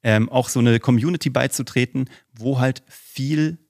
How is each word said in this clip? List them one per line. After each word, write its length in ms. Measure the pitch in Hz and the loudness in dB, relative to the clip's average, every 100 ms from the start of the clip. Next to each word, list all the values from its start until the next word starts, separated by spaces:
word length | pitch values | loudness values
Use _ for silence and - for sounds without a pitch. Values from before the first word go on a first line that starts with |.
ähm, 260 | 120 107 113 | 4 2 2
auch 200 | 127 123 | 0 -2
so 100 | 127 | 2
eine 220 | 120 113 | 4 4
Community 500 | - 123 143 175 - | 2 2 0 -2 -2
beizutreten, 800 | 127 131 - 120 127 123 135 127 - _ | -2 -2 -4 -4 -2 -2 -4 -8 -10 _
wo 260 | 110 117 131 | -8 -4 0
halt 240 | 131 127 _ | -2 -2 _
viel 680 | - - - 135 151 156 165 _ | -20 -18 -8 -4 0 -2 -4 _